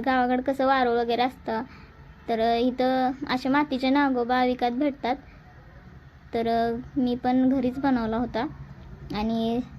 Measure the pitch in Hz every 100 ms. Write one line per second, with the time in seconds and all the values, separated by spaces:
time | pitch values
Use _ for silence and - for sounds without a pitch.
0 | 254 262 247 254 254 269 262 269 247 233
1 | 233 233 254 - - 220 262 - - -
2 | - - - 226 226 233 247 254 254 262
3 | 254 254 277 254 254 285 294 262 262 277
4 | 277 254 240 254 254 247 240 240 294 277
5 | - 269 - - - - - - - -
6 | - - - 233 233 233 233 233 254 285
7 | 247 247 247 254 262 269 247 269 277 247
8 | 226 226 240 220 294 - - - - -
9 | - 208 220 226 226 240 -